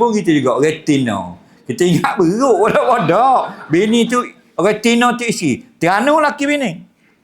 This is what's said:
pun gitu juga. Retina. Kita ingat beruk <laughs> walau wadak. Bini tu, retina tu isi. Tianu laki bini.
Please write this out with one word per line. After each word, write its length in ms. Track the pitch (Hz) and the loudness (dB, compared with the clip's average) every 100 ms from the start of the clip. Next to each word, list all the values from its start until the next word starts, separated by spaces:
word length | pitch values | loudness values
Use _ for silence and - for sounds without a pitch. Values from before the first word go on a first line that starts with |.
pun 160 | 233 208 | 0 0
gitu 160 | 165 | 0
juga. 240 | 151 127 120 | 0 2 0
Retina. 720 | 156 156 - 143 123 98 90 87 - _ - | 0 0 -2 0 0 -4 -8 -14 -20 _ -10
Kita 160 | 117 | -2
ingat 320 | 180 170 - - | 0 2 0 0
beruk 400 | 170 214 269 185 | 0 2 2 2
<laughs> 40 | |
walau 200 | 214 294 247 | 2 2 2
wadak. 800 | 156 160 185 262 240 - - - | 0 2 2 2 2 -2 -10 -4
Bini 400 | 165 214 233 233 | 0 2 2 0
tu, 160 | 247 196 - _ - | -2 -4 -12 _ -2
retina 560 | 190 214 233 233 240 | -2 0 0 2 2
tu 160 | 233 233 | 0 -4
isi. 320 | - 143 92 - _ | -4 -2 -4 -6 _
Tianu 480 | 165 202 269 311 | 0 2 2 2
laki 240 | 294 285 285 | 0 -2 -2
bini. 220 | 294 233 180 - _ _ _ | -2 -4 -6 -14 _ _ _